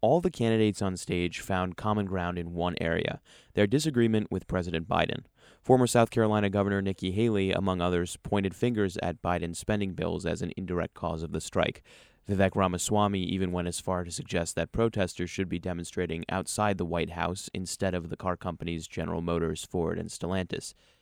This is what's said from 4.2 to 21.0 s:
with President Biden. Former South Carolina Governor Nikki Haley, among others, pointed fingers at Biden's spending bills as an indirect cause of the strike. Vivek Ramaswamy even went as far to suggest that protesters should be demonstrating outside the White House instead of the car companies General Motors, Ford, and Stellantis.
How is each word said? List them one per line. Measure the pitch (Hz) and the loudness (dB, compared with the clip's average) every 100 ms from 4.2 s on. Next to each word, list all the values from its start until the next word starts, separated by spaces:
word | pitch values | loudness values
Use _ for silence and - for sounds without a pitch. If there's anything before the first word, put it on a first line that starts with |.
| 104 | 0
with | 92 - | -4 -2
President | 90 87 82 82 | -2 0 -2 0
Biden. | 85 82 - - _ - - | 2 2 -2 -10 _ -20 -4
Former | - 127 120 | 4 6 8
South | 120 117 | 6 4
Carolina | 117 107 107 101 | 4 4 4 2
Governor | 101 98 98 | 2 2 2
Nikki | 98 95 92 | 0 -2 -2
Haley, | 98 117 101 95 | 2 2 4 2
among | 85 98 92 | 2 0 2
others, | 87 90 90 - | 2 2 0 -6
pointed | - 101 98 | -2 0 0
fingers | - 123 110 98 - | 0 0 2 0 0
at | 85 - | -4 -2
Biden's | 90 87 85 87 | -2 0 -2 -6
spending | - 104 98 | -2 -2 -2
bills | 85 85 85 85 | -2 -2 -2 -2
as | 85 | -4
an | 90 - | -4 -6
indirect | 90 87 85 | -4 -2 -4
cause | - 82 82 | -4 -4 -4
of | 82 | -4
the | 80 | -6
strike. | - 92 80 - - - - _ - | -2 0 0 -2 -12 -20 -20 _ -2
Vivek | 98 95 101 | 2 2 4
Ramaswamy | 92 90 - 104 104 98 | 0 0 0 2 2 0
even | 90 92 92 | 0 0 0
went | 90 87 | -2 -2
as | - | -4
far | - 90 | -4 -4
to | 87 | -4
suggest | - - 87 82 - | -8 -4 -2 -2 -2
that | 80 | -2
protesters | - 117 107 90 - 87 | 0 0 2 -2 -2 -6
should | - 90 | -2 -2
be | 92 | -2
demonstrating | 90 87 85 - 87 82 - | -4 -6 -6 -4 -2 -4 -4
outside | 95 90 - 104 95 | -4 -2 0 2 2
the | |
White | 85 85 82 | 0 0 -2
House | 85 85 92 - | -2 -4 -4 -8
instead | - 90 - 95 90 | -8 -6 -2 0 0
of | 82 | -4
the | 82 | -6
car | 92 87 | -4 -4
companies | 92 82 85 82 80 | -4 -6 -6 -6 -6
General | - 85 85 | -6 -4 -4
Motors, | 85 85 82 78 | 0 0 0 -4
Ford, | - 92 82 87 | -4 -2 -2 -2
and | 87 | -6
Stellantis. | - 85 95 90 - - - _ _ | -6 -4 -2 -2 -6 -10 -16 _ _